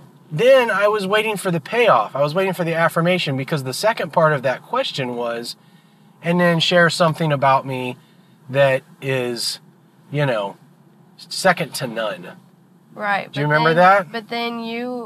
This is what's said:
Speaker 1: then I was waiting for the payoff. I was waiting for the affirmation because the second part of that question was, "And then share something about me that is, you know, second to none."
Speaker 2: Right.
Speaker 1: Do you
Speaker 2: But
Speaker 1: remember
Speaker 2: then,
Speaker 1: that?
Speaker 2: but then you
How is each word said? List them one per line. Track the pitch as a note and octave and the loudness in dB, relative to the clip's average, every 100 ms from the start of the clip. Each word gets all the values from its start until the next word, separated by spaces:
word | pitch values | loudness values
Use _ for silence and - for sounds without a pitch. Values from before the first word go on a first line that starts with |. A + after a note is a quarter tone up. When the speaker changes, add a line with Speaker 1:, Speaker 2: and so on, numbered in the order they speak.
| - - _ | -16 -20 _
Speaker 1:
then | D#3 A#3 C4 A#3 | 0 6 6 6
I | G3 G#3 | 2 2
was | G#3+ F#3+ | 0 0
waiting | G#3+ G#3+ G#3 | 0 0 -4
for | G3 | -4
the | E3+ | -4
payoff. | - A#3 A3+ B2+ G#2 C3+ | -4 2 4 4 2 -2
I | |
was | D3 | -2
waiting | D#3+ F#3+ | 0 -2
for | F3+ | -2
the | E3 | -4
affirmation | E3 E3 E3+ E3+ F3+ E3 C3 | 0 0 2 0 0 -2 -4
because | C3+ D#3 | -4 -4
the | C3 | -4
second | B2 G#3 A3+ F#3 | -2 -2 -2 -2
part | F3+ D#3+ | 2 2
of | D3 | 2
that | B2+ B2 | -2 -4
question | - A#3+ C4+ - B2+ A#2+ | -4 -4 -4 -6 -6 -4
was, | A#2 A#2 A#2+ - _ _ _ _ _ _ | -6 -6 -10 -16 _ _ _ _ _ _
"And | E3 F3 | -2 2
then | F3 E3 | 2 2
share | - F3+ E3+ | 2 4 2
something | - E3+ D3 D#3+ | 2 0 0 -2
about | C#3 C3+ C3+ C3 | 0 2 2 0
me | B2+ B2+ B2+ _ _ _ _ - | -8 -8 -10 _ _ _ _ -8
that | C3 C#3 C3+ - - | 0 2 2 -4 -12
is, | C3+ C3+ B2 A#2 - - - _ _ _ _ | -6 -4 -4 -6 -8 -10 -16 _ _ _ _
you | C#3+ | -4
know, | C#3+ A2+ G2 F#2 _ _ _ _ _ _ | -2 -2 -4 -10 _ _ _ _ _ _
second | - - F#3 F3+ C#3+ - | -14 -2 0 0 -4 -6
to | B2+ | -8
none." | A2+ A2 F2+ F2+ F2+ _ _ _ _ _ | -4 -6 -6 -14 -20 _ _ _ _ _
Speaker 2:
Right. | - G#3 G3 - | -8 -4 -4 -4
Speaker 1:
Do | C#3 | -4
you | D3 | 0
Speaker 2:
But | |
Speaker 1:
remember | D3+ D#3+ | 2 4
Speaker 2:
then, | E3 | 6
Speaker 1:
that? | F3+ G3+ D#3+ | 6 6 2
Speaker 2:
but | A3+ G#3 | -10 -8
then | A#3 A#3 A#3 | -6 -6 -6
you | A3+ A#3 B3 B3 | -8 -8 -8 -8